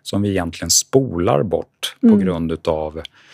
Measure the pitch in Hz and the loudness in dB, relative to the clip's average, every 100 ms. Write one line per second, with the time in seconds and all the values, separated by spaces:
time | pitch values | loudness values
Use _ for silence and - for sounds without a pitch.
0 | - 101 101 95 85 - 87 - - 135 | -6 -2 -2 -2 -4 -6 -2 -2 2 2
1 | 131 87 95 139 110 - - _ - - | 2 0 0 2 0 -4 -6 _ -12 2
2 | 233 208 - - 82 80 - 78 78 78 | 4 4 2 -2 -4 -4 -2 -2 -4 -8
3 | - _ - | -14 _ -20